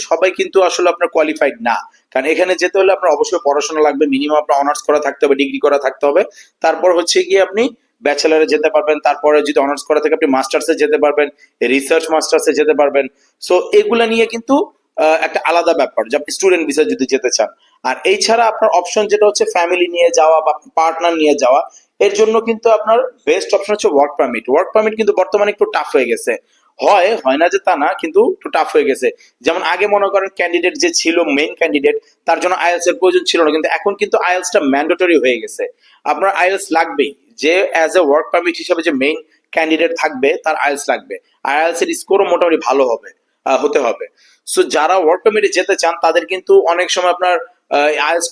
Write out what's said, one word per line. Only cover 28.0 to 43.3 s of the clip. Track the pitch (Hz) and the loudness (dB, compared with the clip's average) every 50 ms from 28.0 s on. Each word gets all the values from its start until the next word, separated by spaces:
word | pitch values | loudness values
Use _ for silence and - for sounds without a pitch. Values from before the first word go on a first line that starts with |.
কিন্তু | - 165 151 190 233 - - | -6 0 2 2 2 2 0
একটু | - - 151 - | -4 -6 -4 -2
টাফ | 165 156 - - | -2 -2 0 0
হয়ে | 156 143 135 | 0 2 0
গেছে। | 131 - 127 117 - - _ _ _ _ 120 | 0 -2 -2 -4 -4 -6 _ _ _ _ -2
যেমন | 165 170 180 - 160 175 | -2 -2 0 -2 -2 -2
আগে | 180 202 208 208 | 0 0 0 0
মনে | 202 202 196 196 | 0 0 0 0
করেন | 196 190 190 - - | 0 -2 -2 -4 -4
ক্যান্ডিডেট | 180 175 170 170 165 175 160 - - | -2 -2 -2 0 0 -2 -2 -2 -2
যে | - 170 - | -2 0 0
ছিল, | - 160 165 175 170 156 139 | -2 0 0 0 0 0 0
মেইন | 139 156 165 - - | 0 -2 -2 -2 -2
ক্যান্ডিডেট, | 165 156 151 147 139 147 147 - - _ _ _ _ | -2 0 0 2 0 0 0 -2 -6 _ _ _ _
তার | - 165 156 | -2 -2 0
জন্য | 156 180 185 - 160 | 0 -2 -2 0 0
আইএলটিএস | 175 175 170 - 180 | 0 0 0 0 -2
এর | 170 170 | 0 2
প্রয়োজন | 180 185 175 180 180 - | 2 2 2 0 0 0
ছিল | - 165 165 | 0 2 2
না, | 151 147 | 2 0
কিন্তু | 156 151 - 165 | 0 -2 -2 -2
এখন | 160 - 202 196 - | -2 -2 -4 -4 -4
কিন্তু | 208 202 - 214 - | -2 -2 -2 -2 0
আইএলটিএস | 180 180 185 185 - - | -2 -2 -2 -2 -2 -2
টা | 202 156 135 135 | 0 0 0 0
ম্যান্ডেটরি | 139 151 160 175 175 185 175 170 139 117 | 0 0 -2 -2 0 2 2 2 2 2
হয়ে | 131 123 113 | 0 0 -2
গেছে। | 110 104 - - 101 - - _ _ _ _ _ - 147 | -6 -10 -8 -8 -8 -8 -10 _ _ _ _ _ -4 -4
আপনার | 151 147 185 196 - 160 | -2 0 0 0 0 2
আইএলটিএস | 180 185 196 190 - - 156 | 0 0 0 -2 -4 -2 0
লাগবেই, | 165 170 165 151 143 131 - - _ _ _ _ - 131 | 0 0 0 -2 -2 -4 -4 -6 _ _ _ _ -4 0
যে | 151 170 185 196 - - 165 160 | 0 2 2 0 0 0 0 0
as | 151 143 185 | 2 2 2
a | 170 139 | 2 4
work | 143 156 160 - - | 2 2 0 0 -2
permit | 175 170 180 165 - | -2 -2 -2 -4 -4
হিসেবে | 160 - 180 165 160 | -2 -2 -2 0 0
যে | 165 | -2
মেইন | 147 127 131 143 160 - - _ _ _ _ _ - | -2 0 0 -2 -2 -4 -8 _ _ _ _ _ -4
ক্যান্ডিডেট | 165 160 160 160 156 165 165 170 160 | -2 0 0 0 0 0 -2 -2 -2
থাকবে | 156 156 147 127 131 143 175 - - | -4 -4 -2 0 0 0 0 0 -2
তার | 123 123 | -4 -4
আইএলটিএস | 127 131 143 143 139 - - | -2 -2 -2 -4 -2 -2 -4
লাগবে। | 123 110 - - 98 92 _ _ _ _ - | -4 -4 -6 -10 -16 -16 _ _ _ _ -6
আর | 127 139 | -4 -2
আইএলটিএস | 151 160 170 170 - | 0 0 0 -2 -2
এর | 185 165 170 - | -4 -4 -4 -4
স্কোরও | - - 190 196 196 180 | -2 0 0 2 2 2
মোটামুটি | 175 170 175 170 160 135 - | 0 0 2 2 0 0 0
ভালো | - 131 139 135 123 | 0 0 2 2 0
হবে, | 113 110 - - - _ _ _ | -2 -4 -6 -12 -20 _ _ _